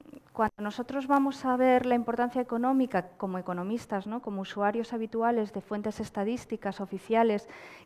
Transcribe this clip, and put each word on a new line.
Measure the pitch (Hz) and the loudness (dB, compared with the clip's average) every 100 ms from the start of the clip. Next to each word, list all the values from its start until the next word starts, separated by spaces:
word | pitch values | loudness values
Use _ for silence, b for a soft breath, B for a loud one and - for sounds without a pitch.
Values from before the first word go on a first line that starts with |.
| - - - | -20 -20 -12
cuando | - - - | -2 -2 -2
nosotros | 208 226 240 269 262 | -8 -6 -6 -6 2
vamos | 277 277 269 262 | 2 2 0 0
a | 254 | 4
ver | 254 254 247 | 6 6 4
la | 240 | 2
importancia | 233 233 240 254 | 2 0 0 0
económica | 247 233 247 269 254 185 175 - | -2 0 2 4 4 0 -2 -6
como | 190 185 | -4 -4
economistas, | 185 175 190 226 - 202 202 | -4 -4 -4 -6 -4 -6 -4
¿no? | 233 | -6
Como | 226 196 | -6 -6
usuarios | 190 208 202 226 226 | -6 0 0 0 -4
habituales | 233 226 226 233 233 208 | -4 -4 0 2 2 0
de | 202 | -4
fuentes | - 208 214 - | -4 -4 -4 -4
estadísticas | 208 208 202 240 - 220 202 190 | -6 -2 -2 -2 -4 -6 -4 -6
oficiales | 190 190 - 226 233 208 - B B B | -6 -8 2 4 6 4 -2 B B B